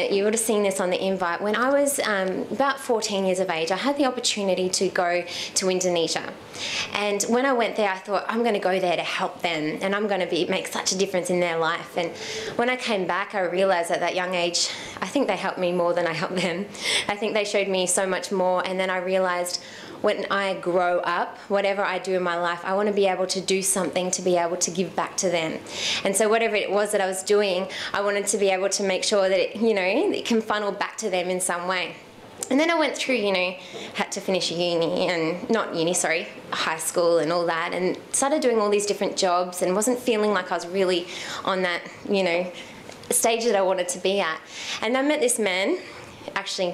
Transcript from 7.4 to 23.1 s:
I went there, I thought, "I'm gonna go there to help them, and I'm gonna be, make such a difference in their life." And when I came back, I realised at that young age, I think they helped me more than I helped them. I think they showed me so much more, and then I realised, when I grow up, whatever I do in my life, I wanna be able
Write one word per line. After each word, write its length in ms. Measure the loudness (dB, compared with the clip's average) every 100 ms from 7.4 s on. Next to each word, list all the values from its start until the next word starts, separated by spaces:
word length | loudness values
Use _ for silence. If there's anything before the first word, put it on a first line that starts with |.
| 2
I 80 |
went 220 | 2 2 2
there, 140 | 0
I 80 | 0
thought, 280 | -2 -4 -2
"I'm 140 | 0
gonna 160 | 2 2
go 200 | 2 2
there 160 | 2 0
to 80 |
help 380 | -2 -4 -4 -2
them, 360 | -4 -2 -2 -2
and 120 | -2
I'm 140 | 0 0
gonna 180 | 0 0
be, 200 | 0 0
make 220 | -2 -2
such 240 | -4 -2
a 40 | 0
difference 340 | 0 0 0
in 100 | 0
their 180 | 2 2
life." 400 | 0 -2 -4 -4
And 140 | -4 -6 -8 -8 -4 0
when 140 | 0
I 80 | 0
came 280 | -2 0 0
back, 300 | -2 -2 -2
I 60 |
realised 500 | 0 2 4 4 2
at 80 | 0
that 160 | 0 0
young 180 | 0
age, 360 | 0 0 0 -2 -4 -12 -8
I 60 | -2
think 200 | 0 2
they 80 | 0
helped 240 | -2 0
me 120 | 0
more 200 | 2 2
than 140 | 2 0
I 60 |
helped 240 | 0 -2 0
them. 280 | -2 -2 -6 -6 -2 -2 -2
I 60 | -2
think 180 | -2
they 100 | 0
showed 240 | 0 0 2
me 180 | 0 2
so 220 | 2 0
much 240 | -2 -2
more, 320 | 0 2 2 0
and 140 | -2
then 100 | 0
I 80 | -2
realised, 640 | 0 2 2 0 -2 -6 -10 -16 -14 -2
when 240 | 0 0 0
I 240 | 0 0
grow 460 | -2 0 2 4 2
up, 360 | 2 0 -2 -6 -2
whatever 360 | 2 2 2
I 140 | 0 -2
do 160 | 0
in 80 | 0
my 160 | 0 0
life, 220 | 0 -2
I 120 | -2 2
wanna 180 | 2
be 140 | 4
able 180 | 4